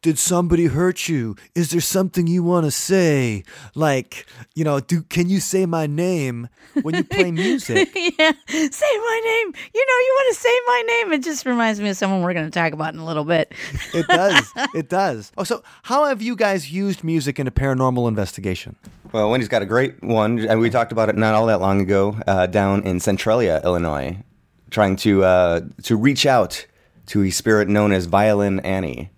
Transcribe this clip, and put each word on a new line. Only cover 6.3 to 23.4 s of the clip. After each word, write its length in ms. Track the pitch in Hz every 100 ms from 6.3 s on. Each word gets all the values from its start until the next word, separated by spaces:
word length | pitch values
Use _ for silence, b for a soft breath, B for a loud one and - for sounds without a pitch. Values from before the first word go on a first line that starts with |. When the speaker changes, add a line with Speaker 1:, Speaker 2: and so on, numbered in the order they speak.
| 120 120 b b 294
Speaker 1:
When 140 | 156
you 100 | 349
play 260 | - 202 180
Speaker 2:
<laughs> 140 | 165 190
Speaker 1:
music. 440 | 285 - - -
Speaker 2:
Yeah, 380 | 381 349 - 311 294 -
"Say 500 | 302 302 - 587 453
my 220 | 453 453 453
name. 280 | 453 427 - B
You 120 | 427 539
know, 120 | 508 508
you 80 | 523
wanna 100 | 539
say 240 | 427 494 480 480
my 160 | 494 466
name." 260 | 466 440
It 100 | 311
just 220 | 294 285
reminds 340 | 262 240 226 208
me 120 | 208
of 60 | 190
someone 240 | 196 190
we're 100 | 175
gonna 180 | 175 156
talk 220 | 175 165
about 220 | 156 156
in 60 | 156
a 40 |
little 200 | 160 156
bit. 280 | 151 165 156 - -
<laughs> 200 | 135 -
Speaker 1:
It 140 | 170 160
does. 460 | 247 196 - - - 269
It 140 | 160 151
does. 440 | 185 196 120 104 -
Oh, 80 |
so 180 | 185 226 - B
how 240 | - 262 294
have 160 | 254
you 120 | 220
guys 380 | 226 214 196 139
used 320 | 170 202 185
music 340 | 160 165 139 135
in 80 | 131
a 40 |
paranormal 580 | - 139 131 131 127 120
investigation? 680 | 107 95 - 98 92 - - - - -
Speaker 3:
Well, 160 | 113 104
Wendy's 180 | 123 110
got 100 | 117
a 60 | 98
great 360 | 113 135 -
one, 360 | - 113 107 120
and 220 | 110 113
we 100 | 117
talked 220 | 120 117
about 180 | 113 110
it 60 | 107
not 180 | 110
all 100 | 107
that 160 | 113 104
long 220 | 95 98
ago, 340 | 95 98 98 107 -
uh, 200 | 95 92
down 380 | 104 98 98
in 160 | 98 90
Centralia, 600 | 101 98 - 113